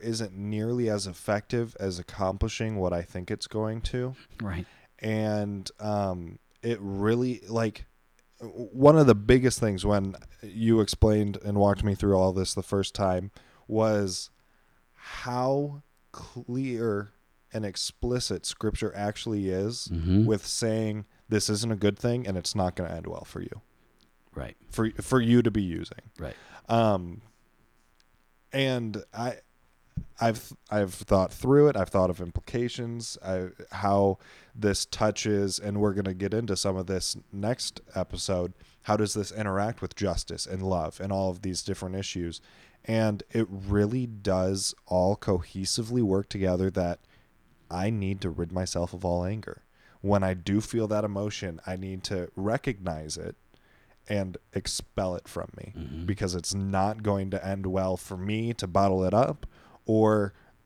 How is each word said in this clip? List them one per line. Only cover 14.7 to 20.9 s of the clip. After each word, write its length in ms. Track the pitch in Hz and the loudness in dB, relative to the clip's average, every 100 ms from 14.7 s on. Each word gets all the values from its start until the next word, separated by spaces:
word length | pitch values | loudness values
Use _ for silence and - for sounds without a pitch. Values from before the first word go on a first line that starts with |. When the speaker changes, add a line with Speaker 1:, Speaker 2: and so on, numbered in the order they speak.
| _ _ | _ _
Speaker 1:
how 880 | _ - - 123 123 131 139 147 143 - _ _ | _ -16 -12 -6 -2 0 0 -2 -6 -16 _ _
clear 1000 | - - 123 123 123 135 117 113 101 101 _ _ _ _ | -20 -16 -14 -6 -4 -2 0 0 0 -4 _ _ _ _
and 120 | 113 | -6
explicit 800 | 104 90 - - 120 123 - 92 | -6 -6 -8 -4 -2 -2 -2 -4
Scripture 480 | - - 107 - 110 101 | -6 -4 -2 -2 -4 -2
actually 520 | 101 - 120 104 95 | -4 -4 -4 -2 0
is 400 | 92 104 120 - | 0 -2 -4 -6
Speaker 2:
Mm-hmm. 340 | 85 85 95 110 | -2 4 6 6
Speaker 1:
with 180 | 104 | 2
saying, 600 | - - 113 110 110 | -2 -4 -2 0 -2